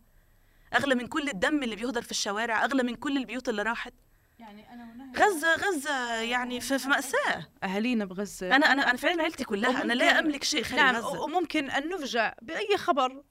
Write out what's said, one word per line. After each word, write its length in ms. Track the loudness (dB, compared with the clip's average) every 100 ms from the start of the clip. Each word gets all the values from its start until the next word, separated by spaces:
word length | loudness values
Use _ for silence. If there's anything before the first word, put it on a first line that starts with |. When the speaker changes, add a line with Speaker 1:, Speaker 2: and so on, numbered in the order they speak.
| -16 _ _ _ _ _ _
Speaker 1:
أغلى 220 | 0 2 2
من 120 | 0
كل 220 | -2 -2
الدم 340 | 0 2 2
اللي 120 | 0 -4
بيهدر 260 | -4 -4
في 100 | -4
الشوارع، 540 | -4 -2 -2 -2 0 2
أغلى 180 | 2
من 120 | 0 -2
كل 220 | -2 -2
البيوت 320 | -2 -4 -2
اللي 120 | -2
راحت. 320 | -2 -2 -6 -14 _ _ _ _
Speaker 2:
يعني 340 | -20 -20 -20
أنا 100 | -18
ونهى 420 | -18 -16 -8 4 4
Speaker 1:
غزة، 300 | 4 2 2
غزة 580 | 2 0 0 -2 -2
يعني 460 | -2 -2 -2 -2 -4
في، 200 | -2 -2
في 80 | 2
مأساة. 600 | 0 2 0 0 -2 -6 _
Speaker 2:
أهالينا 420 | -4 -2 0 0 -2
بغزة. 500 | -4 -8 -6 2 6
Speaker 1:
أنا، 160 | 6
أنا، 180 | 4 2
أنا 80 | 2
فعلًا 260 | 0 0
عيلتي 200 | 0 -2
كلها، 380 | -4 0 0 0
أنا 120 | 0
لا 120 | 2 4
Speaker 2:
وممكن 120 | 4
Speaker 1:
أملك 260 | 2 -2
شيء 200 | -2 -2
خارج 160 | 0 4
Speaker 2:
نعم، 160 | 4 4
Speaker 1:
غزة. 260 | -2 -4
Speaker 2:
وممكن 480 | -2 0 0 -2 -2
أن 200 | -2 -2
نفجع 440 | -4 -2 0 0 -2
بأي 360 | -8 -6 0 2
خبر 460 | 2 2 2 -2 -6